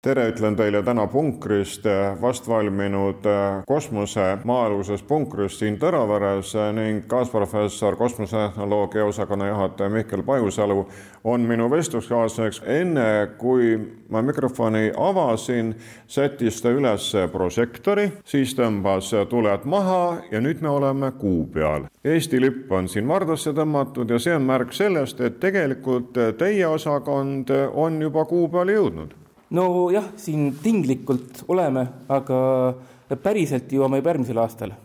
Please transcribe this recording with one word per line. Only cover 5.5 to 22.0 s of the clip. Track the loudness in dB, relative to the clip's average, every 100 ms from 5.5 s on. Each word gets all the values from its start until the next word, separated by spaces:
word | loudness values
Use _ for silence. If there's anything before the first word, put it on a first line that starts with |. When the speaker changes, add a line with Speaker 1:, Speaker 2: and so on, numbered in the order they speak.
| -2
Speaker 1:
siin | -2 0
Tõraveres, | 0 2 2 2 2 0 -2 -2
eh, | -2
ning | 0 -2 -2 -2
kaasprofessor | -2 0 0 0 0 -2 0 0 2
kosmosetehnoloogia | -2 -2 -4 -2 -2 -2 0 0 0 0 0
osakonna | 0 -4 -2 -2
juhataja | 0 -2 -2 -2
Mihkel | -2 -2 -4
Pajusalu | 0 0 0 0 2 2 -2 -10 -20 -8
on | -2 0
minu | 2 2 2
vestluskaaslaseks. | 2 0 -4 -2 0 0 0 -4 -4 -2
Enne, | 0 0 2 2 2 0 -2
kui | 2 4 4 2 -2 -12 -6
ma | -2
mikrofoni | 0 0 -2 0 0 2 0 2
avasin, | 0 2 2 0 0 -2 -2 -6 -14 -20 -8
sättis | 0 0 0 -2 0
ta | 0
üles | 2 2 0 0 0 0
prožektori, | 0 -2 0 -2 0 0 0 0 -4
siis | -4 -2 0 0
tõmbas | 0 2 0 0 0 0 0
tuled | 2 2 0 0
maha | 0 2 0 0 -4 -6
ja | -2
nüüd | -2 -2
me | -2
oleme | 0 0 0 -4
kuu | -2 0 0 0
peal. | 0 0 0 -6 _